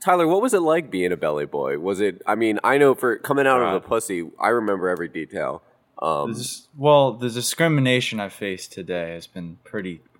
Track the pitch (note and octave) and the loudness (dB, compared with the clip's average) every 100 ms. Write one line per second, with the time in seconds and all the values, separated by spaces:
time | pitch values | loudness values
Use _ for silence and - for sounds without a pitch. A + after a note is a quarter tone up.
0 | F#3+ F3+ D#3+ F#3+ B3 G3+ D#3+ D#3+ C#3 F#2+ | 2 4 4 2 2 2 2 2 0 -2
1 | F2+ F2 D#2+ D2 D2 D2 C2+ C#2+ F2+ F#2+ | -2 0 -2 -2 -4 -4 -2 -2 -2 0
2 | G2+ F2+ - G#2+ A2+ G#2 - C#3 C#3+ B2+ | -2 -2 -2 0 0 0 2 6 6 4
3 | B2+ G#2+ - C#3 C3+ C3 F2 F#2 - A2+ | 0 -2 0 2 4 4 2 -2 0 -2
4 | - F2+ E2 - G2+ A#2+ G#2 G2 F2+ F2 | -2 -6 -6 -2 0 2 0 -2 -2 -2
5 | E2+ E2 D2+ F#2+ C2+ E2+ - _ _ - | -4 -8 -8 -6 -6 -6 -14 _ _ -6
6 | E2 D2+ - A2+ B2 - _ C#3+ C#3+ D3 | -2 -2 -2 -6 -8 -12 _ -2 4 6
7 | C3+ A2+ B2 A#2 - - E3 D3+ B2+ B2+ | 6 0 -6 -4 -6 0 2 4 2 2
8 | B2 A2+ G2 - G#2 F#2 - - F2+ F2 | 0 -6 -8 -8 -8 -8 -12 -14 -8 -6
9 | E2+ E2+ - F#2 E2+ E2+ - A2 F#2 D#2+ | -6 -10 -14 -14 -14 -16 -12 -10 -10 -12
10 | _ | _